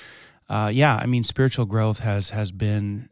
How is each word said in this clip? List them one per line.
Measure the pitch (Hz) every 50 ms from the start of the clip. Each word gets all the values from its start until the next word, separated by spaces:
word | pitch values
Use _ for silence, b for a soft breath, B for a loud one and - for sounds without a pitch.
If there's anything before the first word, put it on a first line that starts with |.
| B B B B B B B B B -
uh, | 101 104 107 104
yeah, | 107 131 143 147 117
I | 107 - 120
mean, | 123 120 113
spiritual | - - - 131 131 - - 117
growth | 95 104 110 110 110 107 -
has, | - 110 101 101 95 -
has | - 107 107 95
been, | 95 95 107 104 107 104 101 101 101 101 127 -